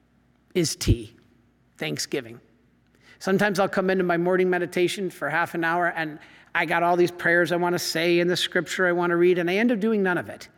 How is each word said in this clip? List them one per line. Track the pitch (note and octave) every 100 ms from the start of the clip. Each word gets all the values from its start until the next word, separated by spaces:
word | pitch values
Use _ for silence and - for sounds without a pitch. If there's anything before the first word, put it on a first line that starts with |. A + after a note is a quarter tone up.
| _ _ _ _ _
is | - E3 -
T, | - A#2 G#2+ - _ _ _ _ _ -
thanksgiving. | D#3+ D3 - D3+ A2+ A#2 - _ _ _ _ _ _ -
Sometimes | - F#3+ G#3 F#3
I'll | G3
come | G3+ F#3
into | F#3+
my | F3+ E3+
morning | F3 F#3 F#3
meditation | F3+ F3 - F3 F3+ F#3
for | - C#3+
half | D#3+ E3
an | E3+
hour | E3 E3+ F3
and | E3+ D#3+ D3+ - - -
I | E3+ E3
got | E3+
all | E3+ F3+
these | F3+
prayers | F3 E3+ F3 E3
I | E3+
wanna | F3 F3
say | - E3 E3+ F3
and | F3
the | F3
scripture | - F3+ F3 - F3+
I |
wanna | F3 F3 E3+
read, | F3 F3+
and | E3+
I | F#3+
end | A#3+
up | A#3+
doing | A3 A3
none | F#3+ E3+
of | G#2
it. | - -